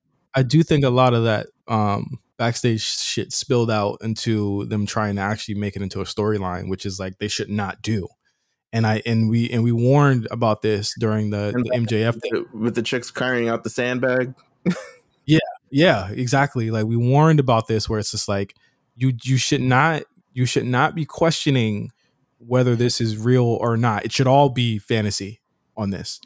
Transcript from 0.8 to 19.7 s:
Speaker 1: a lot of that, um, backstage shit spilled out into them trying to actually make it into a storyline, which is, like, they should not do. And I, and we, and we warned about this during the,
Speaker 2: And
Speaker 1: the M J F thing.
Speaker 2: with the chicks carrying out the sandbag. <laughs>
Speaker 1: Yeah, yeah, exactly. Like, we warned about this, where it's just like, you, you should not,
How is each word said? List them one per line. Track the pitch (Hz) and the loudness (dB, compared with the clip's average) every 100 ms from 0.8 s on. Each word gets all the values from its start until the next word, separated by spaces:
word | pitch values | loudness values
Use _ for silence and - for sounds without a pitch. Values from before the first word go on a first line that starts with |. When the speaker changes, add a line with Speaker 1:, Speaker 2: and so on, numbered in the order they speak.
| 135 | 4
Speaker 1:
a | |
lot | 123 127 | 4 4
of | 117 113 | 4 2
that, | 107 - _ - | 0 -4 _ -4
um, | 110 104 101 - - _ - | 0 0 0 -4 -12 _ -4
backstage | 117 117 123 110 | -2 0 0 -2
shit | - - - - - | -4 -6 -4 -6 -6
spilled | - - 123 113 | -8 0 0 2
out | 107 101 - | 0 0 -4
into | 113 107 117 110 101 101 - | -6 -4 -2 -2 -2 -4 -4
them | 104 101 | -4 -2
trying | 113 107 101 | -2 -2 -2
to | |
actually | 98 107 - 101 | -4 -4 -6 -6
make | 101 101 | -6 -6
it | |
into | 98 95 | -8 -8
a | 92 | -8
storyline, | - 104 107 92 90 95 | -4 -2 -2 -4 -6 -6
which | 92 101 | -6 -6
is, | 95 | -8
like, | 95 92 | -10 -6
they | 104 | -6
should | - 104 | -6 -4
not | 104 98 - | -4 -4 -6
do. | 107 110 82 _ _ _ _ _ _ | -4 -4 -6 _ _ _ _ _ _
And | 117 110 | 0 0
I, | 107 117 | 0 0
and | 113 110 | 0 2
we, | 117 117 | 0 0
and | 117 | 0
we | 117 | 0
warned | 117 123 143 139 127 110 | 2 4 4 4 2 -2
about | 117 117 107 | -2 0 0
this | 107 104 101 - | 0 0 -2 -2
during | 113 107 107 | 0 0 0
the, | 104 104 120 | -2 -2 -2
Speaker 2:
And | 117 | -2
Speaker 1:
the | |
M | 123 113 | -2 0
J | 110 | 0
F | 113 117 | 0 -2
thing. | 104 107 - | -4 -6 -6
Speaker 2:
with | 107 117 107 | -4 -2 -2
the | |
chicks | 113 127 - | -2 -4 -6
carrying | - 127 123 117 | -4 -2 0 0
out | 113 | -2
the | 107 | -4
sandbag. | - 123 127 127 127 127 - _ _ 180 | -4 -2 0 0 0 -2 -8 _ _ -4
<laughs> | 170 - - _ _ - | -4 -8 -20 _ _ 2
Speaker 1:
Yeah, | 156 - - _ | 2 2 -10 _
yeah, | 139 175 113 90 | 2 4 4 -2
exactly. | 107 123 139 139 127 113 | -4 0 2 2 0 -2
Like, | 110 110 | 0 0
we | 117 | 0
warned | 120 139 160 151 | 2 4 6 4
about | 127 113 - | 4 2 2
this, | 110 - | -2 0
where | 107 | -4
it's | - | -4
just | 107 - | -6 -2
like, | 101 101 _ _ _ _ - | -2 -2 _ _ _ _ -2
you, | 131 117 | -2 -2
you | 127 131 | 0 0
should | - 143 | 2 0
not, | 127 | 2